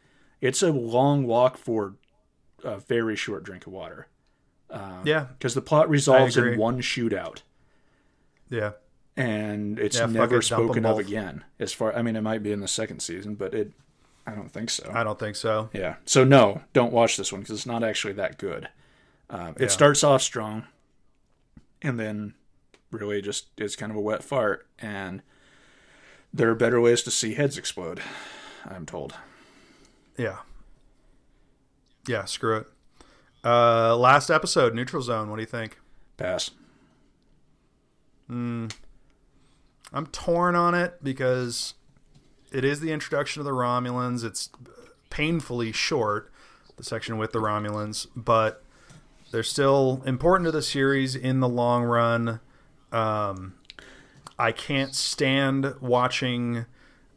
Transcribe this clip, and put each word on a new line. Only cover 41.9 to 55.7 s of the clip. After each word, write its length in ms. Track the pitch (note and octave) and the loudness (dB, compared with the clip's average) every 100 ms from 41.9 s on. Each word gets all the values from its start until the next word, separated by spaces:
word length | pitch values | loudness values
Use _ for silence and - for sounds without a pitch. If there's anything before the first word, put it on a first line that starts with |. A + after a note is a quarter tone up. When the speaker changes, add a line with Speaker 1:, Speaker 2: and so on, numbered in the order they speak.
| _ _ - _ _ _ | _ _ -20 _ _ _
Speaker 2:
it 120 | C3+ C3+ | -2 -2
is 140 | D3 | -2
the 120 | D#3+ | -4
introduction 500 | D3+ - C#3+ C#3+ D3+ | -6 -4 -4 -4 -6
of 40 | C#3+ | -4
the 60 | |
Romulans. 720 | C3 B2 B2 B2 B2 B2 B2 | -2 0 0 -2 -4 -2 -4
It's 260 | A2+ - - - B2+ - - _ - | -6 -8 -10 -14 -20 -20 -20 _ -10
painfully 640 | - D3+ E3 - A#2+ A2+ | -2 0 0 -2 -4 -4
short, 600 | A2+ - D3+ G#2+ G#2 - - - - _ - | -2 -2 0 0 -2 -6 -20 -20 -20 _ -18
the 60 | |
section 340 | - A2+ - A2+ | -10 -8 -6 -4
with 140 | A2 | -2
the 80 | A#2 | -2
Romulans, 680 | G#2+ G#2+ G#2 G#2 G#2+ G#2 - A#2+ | 0 -2 -2 -4 -6 -8 -10 -10
but 480 | A2+ A2+ A2 - - _ - - - _ - | 2 4 4 -2 -18 _ -20 -20 -20 _ -8
they're 120 | A2+ | -4
still 580 | A2+ - C#3 C#3 C3 C3 C3+ | -2 2 4 6 4 0 -2
important 400 | B2 D#3+ F#3 E3 | 0 4 4 2
to 40 | |
the 100 | D#3 | 0
series 520 | C3+ C#3 C3+ C#3 C3 B2+ | -2 2 2 2 0 -2
in 240 | B2+ C3 | 0 2
the 60 | B2+ | 2
long 340 | A#2+ A#2+ A#2+ | 2 2 2
run. 560 | A#2+ A#2 A#2 A#2 A#2 A2+ - _ _ _ - | 2 2 4 2 0 -4 -12 _ _ _ -6
Um, 640 | A2+ A2 G#2+ G#2 F#2+ F#2+ - _ - - - - - - - | -2 0 0 -2 -6 -12 -16 _ -20 -20 -20 -20 -20 -18 -2
I 120 | A#2 | 0
can't 440 | A2+ - C#3 C3+ - | 0 -2 -2 -2 -2
stand 800 | - - C3+ C3+ C3+ C3+ C#3 | -4 0 2 2 2 2 -2